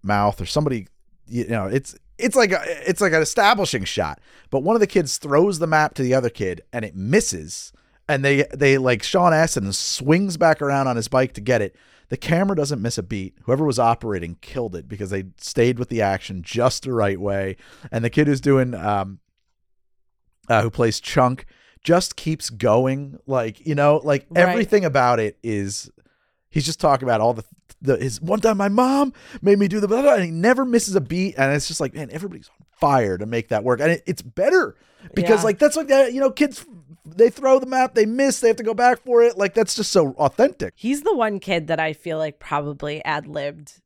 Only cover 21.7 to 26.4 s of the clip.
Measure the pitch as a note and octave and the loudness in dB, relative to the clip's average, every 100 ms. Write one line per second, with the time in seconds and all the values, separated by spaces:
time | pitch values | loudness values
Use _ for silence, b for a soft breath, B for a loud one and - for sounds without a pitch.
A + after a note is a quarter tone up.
21.7 | b - E3+ - - D#3+ D#3 - A2+ A2+ | b 2 2 2 -8 -6 -6 -8 -4 2
22.7 | A2 C3 C3+ C#3 D3+ - C3 A2+ A2 D#3+ | 2 2 -2 -8 -16 -4 -2 -2 -8 -6
23.7 | C#3+ D3 D3+ D3 C#3+ _ E3+ F3+ F3+ - | 2 4 4 2 -2 _ 2 2 2 2
24.7 | G#3 F3 C#3 B2 A#2+ G#2+ - A#2 G#2 G2 | 2 2 2 2 2 0 -6 -6 -4 -4
25.7 | G2+ - _ _ _ _ _ | -8 -14 _ _ _ _ _